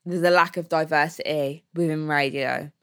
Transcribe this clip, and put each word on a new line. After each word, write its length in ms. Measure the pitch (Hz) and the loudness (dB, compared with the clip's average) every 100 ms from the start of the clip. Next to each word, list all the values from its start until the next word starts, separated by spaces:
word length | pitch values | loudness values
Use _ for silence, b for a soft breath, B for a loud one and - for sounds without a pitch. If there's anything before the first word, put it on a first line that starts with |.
| 175 | -6
there's 160 | 175 | 0
a 80 | 175 | 4
lack 280 | 180 175 180 | 4 4 0
of 120 | 165 | -2
diversity 960 | 160 160 151 156 - - 151 139 156 _ | -2 2 2 0 -2 -4 -2 -2 -6 _
within 340 | 170 165 156 156 | -4 -2 -2 0
radio? 640 | 147 139 139 127 127 151 _ | 0 0 -2 -4 -4 -8 _